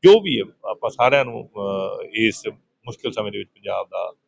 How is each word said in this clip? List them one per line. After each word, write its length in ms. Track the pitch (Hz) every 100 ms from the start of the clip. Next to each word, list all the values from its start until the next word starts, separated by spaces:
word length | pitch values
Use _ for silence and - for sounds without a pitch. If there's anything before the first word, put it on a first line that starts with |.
ਜੋ 180 | 175 214
ਵੀ 200 | 196 123
ਹੈ, 40 | 98 _
ਆਪਾਂ 260 | 104 104 117
ਸਾਰਿਆਂ 340 | 104 123 139
ਨੂੰ, 260 | 127 117 113 107
ਅਹ, 480 | 98 98 95 95 107
ਇਸ 280 | 110 110 98 110 107 _ _ 120
ਮੁਸ਼ਕਿਲ 260 | 113 127
ਸਮੇਂ 200 | 110 104
ਦੇ 60 | 101
ਵਿੱਚ 120 | -
ਪੰਜਾਬ 320 | _ 98 95 95
ਦਾ 260 | 92 87 90